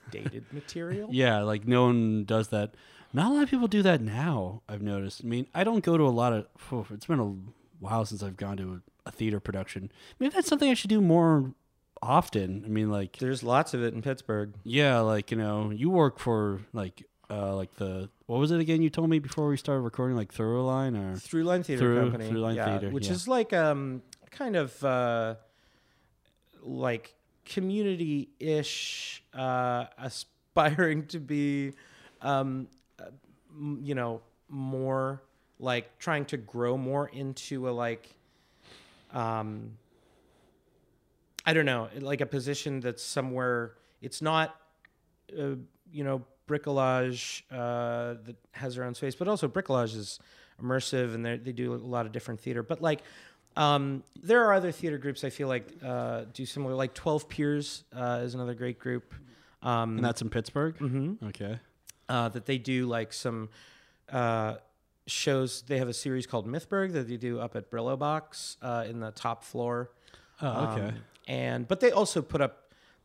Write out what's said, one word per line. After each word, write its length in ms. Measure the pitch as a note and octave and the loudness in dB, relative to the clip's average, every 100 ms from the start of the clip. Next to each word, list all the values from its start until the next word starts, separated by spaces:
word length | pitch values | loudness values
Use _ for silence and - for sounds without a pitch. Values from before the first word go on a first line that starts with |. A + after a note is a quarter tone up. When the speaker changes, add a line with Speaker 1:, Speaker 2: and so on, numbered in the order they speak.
Speaker 1:
<laughs> 80 | - | -14
Speaker 2:
dated 320 | G#2 - G#2+ A2+ | -8 -8 -10 -12
material. 560 | C#3+ - E3+ E3+ G#2 G#3 | -14 -10 -8 -6 -6 -2
Speaker 1:
Yeah, 280 | B2 B2 G#2+ | 2 4 4
like, 240 | G#2 G#2+ A2 | 2 0 4
no 200 | B2 B2 | 6 8
one 380 | A#2+ A2 G#2+ | 6 4 2
does 260 | G2+ A2 G#2+ | 2 2 2
that. 260 | G#2+ G#2 - - - - | 0 -2 -6 -20 -20 -4
Not 200 | B2+ G3+ | 0 4
a 20 | |
lot 80 | D4 | 4
of 80 | C#4+ | 4
people 160 | C4 A#3 | 4 4
do 160 | G#3 | 4
that 180 | F#3+ D#3+ | 6 4
now, 600 | A2 A2 E3 C3+ F#2 A2 - | 2 0 0 0 -2 -6 -10
I've 120 | G#2 | -6
noticed. 400 | G#2 G2+ G2 - | -2 -2 -4 -6
I 20 | A#2+ | -4
mean, 220 | A#2+ C3+ | -2 -2
I 120 | E3 | 0
don't 180 | G3+ A3+ | 2 2
go 160 | F3 E3 | 4 6
to 60 | |
a 100 | C#3+ | 6
lot 180 | A#2 A#2+ | 6 4
of, 140 | A2+ - - | 2 -2 -12
phew, 300 | - B2 G#2 | -6 -6 -6
it's 160 | G#2+ - | -8 0
been 120 | D3+ | 2
a 160 | G#2 F#2+ G2 - _ - | 2 -2 -10 -18 _ -12
while 240 | F#2+ A2+ | -2 -2
since 180 | A2 G#2 | -2 -4
I've 140 | G2 F#2+ | -6 -6
gone 220 | G2 G2 | -6 -4
to 160 | F#2 | -6
a, 340 | F2+ - - - | -8 -12 -16 -12
a 20 | |
theater 300 | - A2 G#2 | -4 -2 -2
production. 500 | - F#2+ F#2 G2 F#2+ - - - | -4 -6 -6 -8 -10 -14 -14 -2
Maybe 120 | C4+ | 0
that's 140 | F#4+ - | 2 2
something 240 | D4 C#4+ | 4 4
I 40 | |
should 160 | B3 G3 | 4 4
do 100 | G#3+ | 6
more 520 | F#3 E3+ E3 D3+ C3 - _ _ _ - | 8 8 8 6 4 -4 _ _ _ -8
often. 600 | A2+ D3 - G#2+ F#2 G2 | 4 4 4 0 -2 -4
I 40 | G#2+ | -2
mean, 200 | G#2+ G#2+ | 0 2
like, 280 | G#2 F#2+ - | 0 -2 -4
Speaker 2:
There's 240 | C3 C3 | -2 -2
lots 320 | A#2+ C3 D#3+ | 4 4 4
of 80 | B2+ | 0
it 100 | A#2 | -2
in 80 | A2+ | -2
Pittsburgh. 520 | C3+ C3 - G#2+ G#2 G#2 | -4 -4 -2 -2 -2 -6
Speaker 1:
Yeah, 360 | A2 C3 C#3+ B2 | 0 4 6 6
like, 300 | A2 G#2+ - | 6 2 2
you 40 | A2+ | 0
know, 340 | G#2+ G#2 G#2 | 0 0 0
you 200 | G#2+ D#3 | 2 4
work 280 | F#3 D3 - | 6 6 4
for, 400 | B2+ A2+ G#2 G2 G#2+ | 0 2 2 -2 -6
like, 300 | A2+ F#2+ - - _ - | -6 -6 -8 -20 _ -8
uh, 240 | G#2 G2 G2 | -4 -2 -2
like, 180 | F#2 - | -4 -6
the, 340 | G2 F#2 G2 _ - | -4 -4 -8 _ -4
what 120 | A#2+ | 2
was 120 | D3+ | 4
it 100 | E3+ | 4
again 220 | D#3+ D#3+ | 4 4
you 80 | D#3+ | 4
told 180 | D#3+ E3 | 4 4
me 80 | D#3+ | 4
before 280 | C#3 - D3 | 2 0 2
we 80 | C#3 | 2
started 240 | - C3+ | 2 0
recording? 340 | A#2 - B2+ A#2+ | 0 0 0 0
Like, 160 | G#2 | -2
Through 320 | - A2 A#2+ | -2 0 2
Line 320 | C3 C3 C3+ A2 | 2 2 0 -2
or 200 | F#2+ F#2+ | -2 -6
Speaker 2:
Through 280 | - E3 | -2 0
Line 180 | E3+ F3+ | 2 2
Theater 160 | F3 C3 | 2 2
Speaker 1:
Through, 200 | B2 A#2+ | 4 6
Speaker 2:
Company, 280 | B2 A#2+ A2 | 4 0 -2
Speaker 1:
Through 120 | A2+ | 0
Line 160 | A2+ A2+ | 0 0
Speaker 2:
yeah, 80 | G#2+ G#2 | 0 0
Speaker 1:
Theater, 120 | G2+ | 0
Speaker 2:
which 160 | C3+ G3 | -2 0
Speaker 1:
yeah. 60 | |
Speaker 2:
is, 140 | F3+ G3+ | -2 0
like, 240 | B3+ A3 | 0 2
um, 500 | F3+ D#3 C#3+ C3+ C3 - - - | 4 4 2 -2 -8 -12 -20 -16
kind 260 | - C4 F#3 | -6 0 0
of, 260 | C3+ - | 0 -2
uh, 520 | C#3 B2+ A#2+ A#2 A2+ A2 - _ _ _ _ _ _ _ _ _ _ - | 0 2 2 2 0 -4 -14 _ _ _ _ _ _ _ _ _ _ -18
like, 520 | - C3 B2+ A#2 - _ _ _ | -10 -4 -2 -2 -6 _ _ _
community-ish, 1800 | - - F#3 G3+ G3+ F3+ E3 D3 C3+ - D#3 D3+ C#3+ - - - - - _ | -8 -2 0 0 0 0 0 -2 -4 -6 0 0 0 -6 -6 -8 -10 -12 _
uh, 520 | C3 C3 B2+ B2 B2 A#2+ | -6 -2 0 2 0 -4
<laughs> 60 | - | -10
aspiring 1080 | C3 - - _ _ - D3+ D3+ E3+ D#3 D3+ | -10 -10 -14 _ _ 4 4 6 2 2 -4
to 100 | E3 | -8
be, 520 | C#3 D3 C#3+ C#3+ C#3 C#3 - - - - | -4 0 2 0 -2 -8 -18 -20 -20 -6
um, 480 | C3 C#3 C3+ C3 C3 - _ - | 0 0 0 -2 -6 -14 _ -18
uh, 80 | - C#3 _ _ _ | -18 -18 _ _ _
m-, 300 | D#3 D3 C#3+ | -8 -6 -4
you 120 | C#3+ | -4
know, 260 | C3+ A#2+ A2+ - _ - | -2 -2 -4 -10 _ -14
more, 760 | C#3 C3 C3 C3 C3+ C3 C3+ - _ _ - | -8 -4 -2 0 0 0 -4 -12 _ _ -8
like, 400 | B2+ A#2+ A#2 - | -2 -2 -2 -8
trying 260 | - D3+ C#3+ | -2 -2 -2
to 100 | C3+ | -6
grow 400 | G#2+ A#2+ A#2+ C3 | -6 -2 0 0
more 320 | C3 C#3 C#3+ | 0 -2 -2
into 600 | C3+ C3+ C3 - C3+ B2+ | -6 -8 -8 -8 -4 -2
a, 40 | |
like, 420 | A#2+ A#2 A2+ - _ _ _ _ _ - - - - - | -2 -2 -4 -10 _ _ _ _ _ -20 -20 -20 -20 -10
um, 640 | C3 A2+ A2+ G#2+ G#2+ A2 A2 _ _ _ _ _ _ _ _ _ _ _ _ _ _ _ - | -4 -2 -2 -4 -8 -12 -16 _ _ _ _ _ _ _ _ _ _ _ _ _ _ _ -4
I 80 | - | 2
don't 120 | D#3+ C#3+ | 4 4
know, 220 | B2 A2 C#3 | 0 -4 -8
like, 220 | C#3 C#3+ | -4 -2
a 60 | C3+ | -2
position 540 | C#3+ B2 C#3+ D3+ C3+ | -4 -4 -6 -4 -4
that's 220 | B2 A#2 | -6 -8
somewhere, 720 | - - C3 B2+ B2+ A#2+ A#2 - _ _ | -6 -4 -4 -2 0 -2 -4 -12 _ _
it's 220 | C3 - | -12 -4
not, 320 | D#3 D#3+ D#3+ - _ _ _ _ _ _ - - | 0 2 0 -4 _ _ _ _ _ _ -14 -8
uh, 200 | C#3+ C3 B2 _ - | -6 -6 -10 _ -16
you 140 | D#3 | -8
know, 200 | C#3 C3+ A#2 _ - | -4 -4 -6 _ -4
bricolage, 960 | D3 D3 C#3 C3 B2+ B2+ B2 - - - | -4 0 2 4 2 0 -4 -8 -10 -10
uh, 640 | B2+ A#2+ A#2+ A#2+ A#2+ A#2+ A#2 | -6 -4 -2 -2 -2 -4 -8
that 120 | A2 A#2 _ | -14 -18 _
has 240 | - C3 B2 | -10 -8 -6
their 80 | |
own 100 | B2 | -6
space, 200 | B2 C3+ | -4 -6
but 120 | - F3+ | -2 0
also 220 | G#3 C#3 | 0 0
bricolage 480 | F3+ - B2+ A#2 A2 | -2 2 2 2 -2
is 240 | G2+ - - - - - | -10 -12 -18 -20 -20 -8
immersive 520 | B2 C3 - C3 B2 | -2 -2 0 0 0
and 100 | A2+ | -2
they're, 140 | A#2 A#2 | -4 -6
they 140 | B2 | -8
do 220 | A#2+ B2 | -6 -4
a 20 | A#2+ | -4
lot 300 | B2 A#2+ A2 | -4 -4 -4
of 60 | |
different 280 | A2 - A2 | -6 -8 -8
theater. 220 | C3 A#2+ | -6 -6
But, 180 | A2+ E3 | -4 -2
like, 220 | D#3+ D3 - - - _ _ - | 0 -2 -6 -20 -20 _ _ 0
um, 460 | D3 C#3+ C#3 C3+ - - | 4 4 0 -4 -10 -8
there 220 | E3+ A#3+ A3 | 4 6 6
are 60 | |
other 180 | G3 F3+ | 6 4
theater 260 | - E3+ D3 | -2 -4 -4
groups 260 | C#3 C3+ | -4 -4
I 60 | C#3 | -6
feel 180 | - C#3 | -4 -2
like, 200 | B2+ - - | -2 -4 -12
uh, 400 | B2+ B2 A#2+ A#2 A2+ | -6 -4 -2 -4 -8
do 140 | B2 B2+ | -10 -8
similar, 280 | D3 C3+ | -6 -4
like, 200 | C3 C3 | -2 -2
Twelve 340 | - E3 D3+ - | -2 0 0 -2
Piers, 560 | - D3 D3 C#3+ - - | -2 0 0 -4 -10 -12
uh, 260 | B2 B2 A#2+ | -6 -2 -2
is 120 | B2 | -4
another 200 | B2+ B2 | -6 -6
great 240 | A#2 B2 A2+ | -6 -6 -6
group. 340 | B2+ B2 - - - - _ - | -4 -6 -8 -20 -20 -20 _ -8
Um, 340 | B2 A#2 A2+ A2+ | -2 0 0 0
Speaker 1:
And 80 | |
that's 180 | A#2+ A#2 | 0 0
in 80 | A2+ | -2
Pittsburgh? 460 | A#2 A2 C#3+ D#3+ D#3+ | -4 -4 -2 -2 -2
Speaker 2:
Mm-hmm. 480 | C3 C3+ C#3+ G#3+ G#2+ | -2 -2 -2 -4 -8
Speaker 1:
Okay. 300 | - G2+ A#2 _ _ - - - | -8 -8 -8 _ _ -20 -16 -4
Speaker 2:
Uh, 200 | B2 A#2 | -2 -2
that 160 | A#2+ A#2 | -4 -4
they 120 | C3+ | -4
do, 280 | A#2+ B2+ B2 | 0 -2 0
like, 260 | A#2 A2 | -2 -4
some, 360 | - B2+ A#2 G#2+ - - - _ _ - | -6 -6 -6 -8 -14 -20 -20 _ _ -8
uh, 460 | C3+ A#2 A2+ A2 A2 _ _ _ _ - | -2 0 0 -2 -6 _ _ _ _ -8
shows. 560 | - - C3+ B2+ - | -2 2 2 0 -4
They 160 | - C#3 | -2 -2
have 100 | B2 | -2
a 40 | |
series 320 | A#2 C#3 C3 A#2+ | -4 -4 -4 -2
called 200 | A#2+ G#2 | -4 -4
Mythburg 460 | D3 - G3 F#3+ | -8 -4 -2 -2
that 160 | E3 A#2 | -2 -4
they 80 | A#2+ | -6
do 240 | A#2+ A#2 | -4 -4
up 160 | A#2 A2 | -6 -8
at 140 | F#2 | -8
Brillo 280 | A#2 A#2+ C3+ | -4 -2 -2
Box, 580 | D3 D#3 D#3 - - - | -2 -2 -6 -14 -12 -10
uh, 220 | B2+ A#2+ A2 | -6 -4 -4
in 120 | A#2 | -6
the 100 | A2 | -10
top 320 | G#2+ A#2 A#2 | -6 -6 -6
floor. 460 | - A#2+ A#2+ A#2+ B2 _ - - _ - | -8 -6 -4 -4 -6 _ -20 -20 _ -6
Speaker 1:
Oh, 260 | C#3+ A2+ C3 | -4 -2 -2
okay. 140 | G#2+ G2+ | -2 -4
Speaker 2:
Um, 60 | A2 - _ - | -6 -12 _ -8
and, 400 | B2+ B2+ B2 A#2+ | -4 -4 -4 -2
but 120 | F#3+ | 4
they 100 | - | 4
also 280 | F#3+ G#3 - | 4 2 0
put 180 | C#3 D3+ | -2 0
up 320 | C#3 - _ _ _ _ | 0 -2 _ _ _ _